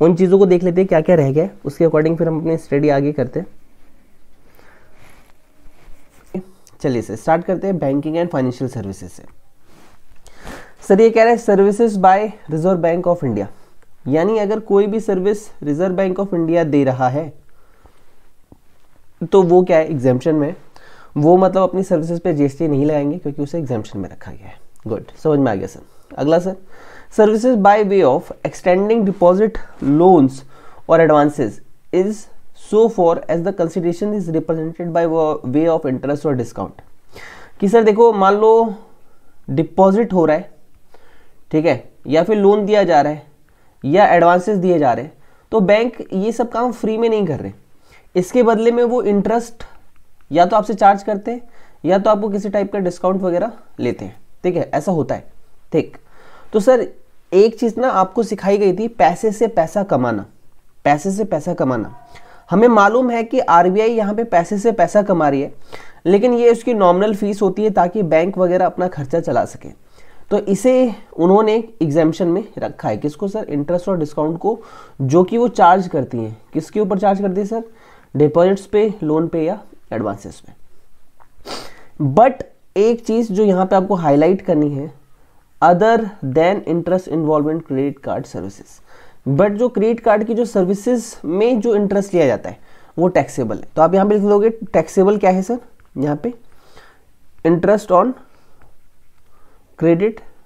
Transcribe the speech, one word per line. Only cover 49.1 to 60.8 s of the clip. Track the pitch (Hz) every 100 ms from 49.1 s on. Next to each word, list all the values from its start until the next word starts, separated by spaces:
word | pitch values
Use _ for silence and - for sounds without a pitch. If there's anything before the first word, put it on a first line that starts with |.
| 202 202 233 233 - - - - - - - -
या | 147 185
तो | 214
आपसे | 214
चार्ज | 208 196 196
करते | 220 202 226
हैं | 240 - - - -
या | 151 196
तो | 220
आपको | 214 214
किसी | 196 208
टाइप | 202 196
का | 202
डिस्काउंट | 175 170 180 190
वगैरह | 185 175 226 - - -
लेते | 120 120
हैं, | 101 - - -
ठीक | 180 170
है, | -
ऐसा | 147 202
होता | 165 131
है, | 110 - - - - -
ठीक। | 160 - - - - - - -
तो | 214
सर | 196 247 - - - - _
एक | 180 226 226
चीज़ | 233 208
ना | 262
आपको | 190 185 240
सिखाई | 202 196 190 202
गई | 196
थी, | 180 226
पैसे | - 170 175 220
से | 202 226
पैसा | 175 160 208
कमाना, | 196 139 123 104 98 - - - - -